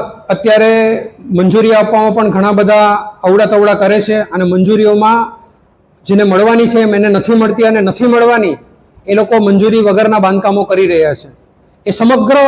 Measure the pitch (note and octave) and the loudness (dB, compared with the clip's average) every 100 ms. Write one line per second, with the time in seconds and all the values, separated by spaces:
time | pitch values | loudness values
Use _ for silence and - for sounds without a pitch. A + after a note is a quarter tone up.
0 | - - - F#3+ A3+ G#3+ A3 A3+ A3 A3+ | -6 -12 -8 -4 0 2 2 0 0 -4
1 | - - - F3 F#3 G#3+ A3 A3 G#3 A3 | -8 -16 -6 -2 0 2 2 2 0 0
2 | G#3+ G#3+ G#3+ F#3+ G3+ G#3 G3+ G#3+ G#3 G3+ | 0 0 -2 0 0 0 2 2 2 0
3 | - - F#3 G3+ G#3+ G#3+ G#3 G3+ G3 G#3+ | -6 -6 0 2 2 2 0 0 0 -2
4 | G#3 G#3+ G#3+ F#3 F3+ F3+ F#3+ G#3+ G#3 G#3 | -2 -4 -4 -4 -2 0 0 0 2 2
5 | G#3+ A#3 A3+ - - _ _ _ _ _ | 0 0 -4 -10 -20 _ _ _ _ _
6 | - G3+ G#3 G3 A3+ A#3 A#3 A3+ A3 G3+ | -2 0 2 2 2 2 0 0 0 0
7 | G#3 G3 G3 A3+ A3 A3+ A3+ A3 F#3+ - | 0 0 0 0 0 0 0 0 -2 -2
8 | B3 A#3 A#3 A#3 G3 C3+ - _ _ _ | 0 2 2 0 -2 -6 -12 _ _ _
9 | - G3+ G3+ A3+ G3+ G3 G#3+ A3+ G#3 F#3+ | -4 -2 0 0 2 2 2 2 2 0
10 | A3 G#3+ F#3+ F#3+ G3+ G3+ G3 F#3+ F#3+ E3+ | 0 0 0 0 -2 -2 -2 -2 0 0
11 | D#3 C#3+ C#3+ - _ _ _ _ G3+ F#3+ | -2 -4 -12 -20 _ _ _ _ -8 -2
12 | A3+ B3+ G#3+ C#4+ | 0 0 0 2